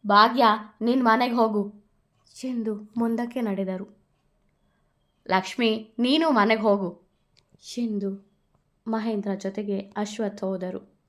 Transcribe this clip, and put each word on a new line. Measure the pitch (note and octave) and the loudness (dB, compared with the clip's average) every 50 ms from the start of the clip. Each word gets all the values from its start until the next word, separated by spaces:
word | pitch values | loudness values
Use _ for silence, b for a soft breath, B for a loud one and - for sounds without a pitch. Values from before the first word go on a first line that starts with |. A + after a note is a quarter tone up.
| _ G3+ | _ 6
"ಭಾಗ್ಯ, | G3+ G3+ G#3+ A#3+ B3 B3+ B3+ A3+ G#3 A3 G#3+ - _ _ | 6 6 6 6 6 4 4 4 4 2 -2 -14 _ _
ನಿನ್ | A3 A#3 B3 C4+ B3 | 0 2 2 4 4
ಮನೆಗೆ | A#3 A3 A#3 B3+ B3+ A#3 | 4 4 4 2 0 2
ಹೋಗು," | B3 A3+ A3 G#3 G#3 G3 G#3 - - _ _ _ _ _ _ _ _ _ _ _ - - | 2 2 2 2 -2 -4 -4 -8 -18 _ _ _ _ _ _ _ _ _ _ _ -10 -8
ಎಂದು | C4 B3+ A#3 A3 A3 G#3+ G#3 G#3+ G#3 _ A#3 | -6 -6 -4 -4 -6 -6 -8 -10 -10 _ -2
ಮುಂದಕ್ಕೆ | A#3 A#3 A3+ A3+ A#3+ A#3+ A#3+ C4 | -2 0 0 -2 -4 -4 -4 -4
ನಡೆದರು. | A#3 G#3+ F#3+ F#3 G3 F#3 F#3+ F#3 G#3 - - _ _ _ _ _ _ _ _ _ _ _ _ _ _ _ _ _ _ _ _ _ _ _ _ _ _ - | -4 -2 -2 -4 -4 -4 -4 -8 -8 -12 -18 _ _ _ _ _ _ _ _ _ _ _ _ _ _ _ _ _ _ _ _ _ _ _ _ _ _ -2
"ಲಕ್ಷ್ಮಿ, | F#3 F#3+ F#3+ - - - A#3+ A3+ A3 A3 G#3+ - _ - | -2 -2 -2 -2 -4 0 0 0 0 -2 -6 -12 _ -2
ನೀನು | A#3+ B3 C#4 D#4+ E4 E4 | 0 2 2 2 2 2
ಮನೆಗೆ | C#4+ A3+ G3+ A3 A3 G#3+ | 4 4 4 4 2 2
ಹೋಗು," | G#3 A3 G3+ G3+ F#3+ F3 - - _ _ _ _ _ _ _ _ _ _ _ _ _ - - A#3+ | 4 2 2 2 0 -6 -8 -10 _ _ _ _ _ _ _ _ _ _ _ _ _ -14 -8 -6
ಎಂದು | A#3+ A3+ G#3+ G3+ G3+ G3 G3 G3 _ _ _ _ _ _ _ _ _ _ _ _ _ A3 | -6 -4 -4 -4 -4 -6 -6 -8 _ _ _ _ _ _ _ _ _ _ _ _ _ -6
ಮಹೇಂದ್ರ | A3 A3 G#3+ A3+ A3 G3+ G3+ G#3 G3 | -6 -4 -2 -2 -4 -4 -4 -4 -6
ಜೊತೆಗೆ | G3 - F#3+ G3 - G#3 G3+ G3+ F#3+ | -4 -6 -6 -6 -6 -6 -4 -4 -6
ಅಶ್ವಥ್ | G3 - - G#3 G#3 G#3 - - A3+ G3+ G3+ - | -6 -8 -8 -6 -6 -6 -4 -4 -4 -4 -4 -4
ಹೋದರು. | - F#3+ F#3+ F3+ F3+ F3+ F#3 F#3+ - _ _ _ _ | -6 -4 -4 -4 -6 -8 -8 -10 -12 _ _ _ _